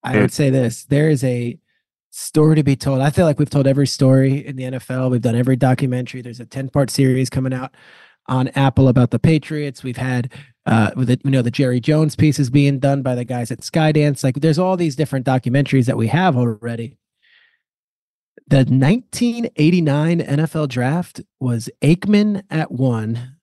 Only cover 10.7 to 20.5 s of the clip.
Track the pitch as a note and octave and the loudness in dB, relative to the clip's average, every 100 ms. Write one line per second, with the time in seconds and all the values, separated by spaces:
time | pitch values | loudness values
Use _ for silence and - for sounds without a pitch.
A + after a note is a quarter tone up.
10.7 | A2 G#2+ - B2 C3 C#3 C3+ A#2+ - C3 | 2 2 -2 -2 0 0 0 0 0 0
11.7 | B2 A#2+ D3+ D#3 - D#3 D3 C3 C#3 C#3+ | 0 0 2 0 2 0 2 0 2 2
12.7 | C#3 C#3 C#3 C3 B2 A#2+ B2 A#2 A#2 - | 2 0 0 -2 -4 -4 -6 -6 -10 -4
13.7 | E3+ D#3 D3+ D3 C3+ C3+ B2+ D#3 D#3 F#3 | 0 2 2 0 0 -2 0 0 2 0
14.7 | F#3 E3+ C3+ D3+ C3+ B2 C3 B2 C3+ C#3 | 0 -2 -2 -4 -2 -2 -2 0 0 2
15.7 | C3+ A#2+ A#2 A2 D3+ F#3 B2+ A#2+ G#2+ A#2 | 2 2 0 0 2 2 2 -2 -4 -10
16.7 | A#2 A#2 _ _ _ _ _ _ _ _ | -10 -12 _ _ _ _ _ _ _ _
17.7 | _ _ _ _ _ _ _ _ C#3 C3 | _ _ _ _ _ _ _ _ 2 4
18.7 | C3 C3+ A#3 - - A#3+ A#3 A#3 - D3+ | 2 2 0 -2 -4 -4 -2 -8 0 2
19.7 | F3 D#3 C#3+ D#3+ E3+ - C#3+ D#3+ | 4 2 0 0 -2 0 -2 -2